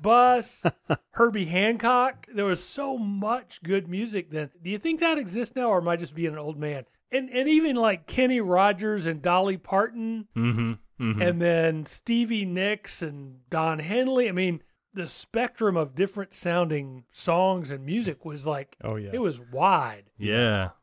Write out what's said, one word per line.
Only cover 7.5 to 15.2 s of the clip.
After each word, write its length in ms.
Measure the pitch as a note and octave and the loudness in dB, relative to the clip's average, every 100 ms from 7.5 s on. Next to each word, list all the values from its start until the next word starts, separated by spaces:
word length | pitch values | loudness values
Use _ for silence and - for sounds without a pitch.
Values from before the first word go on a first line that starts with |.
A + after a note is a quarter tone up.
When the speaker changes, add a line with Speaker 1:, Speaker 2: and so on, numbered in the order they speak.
| D#4 D#4+ B3 | 4 4 2
Speaker 1:
like, 300 | A3+ F3+ - | 2 0 -2
Kenny 340 | - B3+ B3+ | 2 2 2
Rogers 640 | F#3+ F3+ G3+ F#3 G#3+ G#3 | 4 4 4 2 -2 -2
and 160 | E3 D#3 | -2 -2
Dolly 380 | E3+ F#3 G3 F#3+ | 2 2 2 -2
Parton, 680 | - G3 A#3 A#3 A3+ A3+ G#3 | 0 0 0 -2 -6 -6 -6
Speaker 3:
Mm-hmm. 380 | A2+ A#2+ A2+ A2+ A2+ - - A#2 | 0 0 2 0 -4 -10 -4 -2
Mm-hmm. 100 | G#2 | 2
Speaker 1:
and 200 | F3+ E3+ | 0 2
then 420 | E3+ E3 E3 D#3+ | 2 2 2 0
Stevie 640 | D3 - - A#3 A#3 A3 F#3+ | -6 -8 -2 0 2 0 -2
Nicks 560 | F3+ G3 G#3 - - | -2 -2 -2 -6 -8
and 380 | D#3+ C#3+ C#3 B2+ _ | -8 -8 -14 -18 _
Don 300 | E3 D#3+ D#3 | -2 0 -2
Henley. 500 | D#3 A#3 C4 B3+ A#3 | -2 -2 2 2 2
I 20 | |
mean, 300 | F3+ F#3 E3 - _ _ | 2 0 -2 -8 _ _
the 120 | G3 E3+ | -10 -10
spectrum 680 | - | -10